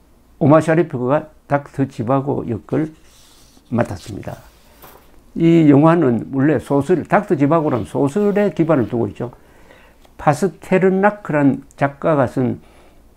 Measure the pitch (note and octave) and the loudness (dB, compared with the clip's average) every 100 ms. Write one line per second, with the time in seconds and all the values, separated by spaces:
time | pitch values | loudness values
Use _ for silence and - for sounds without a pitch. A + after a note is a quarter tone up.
0 | _ _ _ - C#3 D#3 D#3 D#3+ E3 B2+ | _ _ _ -2 4 4 4 0 -2 -4
1 | B2 D3+ - _ - C#3+ C#3+ - C3+ - | -2 -2 -4 _ -6 -6 -4 -6 -6 -6
2 | A2+ C3+ C#3+ B2 - G#2 - C3 D#3 - | -4 -2 -2 -4 -6 -8 -6 -4 -4 -8
3 | _ - - _ - _ - A2+ - F#2+ | _ -20 -20 _ -20 _ -6 -4 -4 -6
4 | - G#2 - - - - _ - - - | -14 -16 -14 -18 -20 -20 _ -20 -20 -20
5 | _ - - - E3 E3 D3+ C#3 D#3+ E3+ | _ -20 -14 -2 4 6 6 6 6 4
6 | C#3 A2+ - C3+ C#3+ C3 - C#3+ C#3 F3 | 2 0 -2 -2 0 0 0 -2 0 -2
7 | - F#3+ G3+ D#3 C#3 E3 D3+ A#2+ - C#3 | 0 -2 0 0 2 0 0 -4 -4 -2
8 | C#3 G3+ G#3 G3+ G#3 G3+ D#3+ D3 G#2+ A#2+ | -2 0 -2 0 -2 0 0 0 -2 -4
9 | G#2+ - A#2+ - _ - - - - _ | -6 -6 -12 -12 _ -20 -20 -20 -20 _
10 | _ - - C#3 G3 - - F#3 F#3+ F#3+ | _ -6 -2 0 -2 -6 -4 0 2 2
11 | G3+ G#3 - D3+ C#3 A#2 - - C#3 C#3+ | 0 -2 -4 0 2 0 -6 -6 -6 -2
12 | E3+ D3 B2 - C3+ - - _ - _ | -2 0 0 -2 -4 -4 -12 _ -20 _
13 | _ | _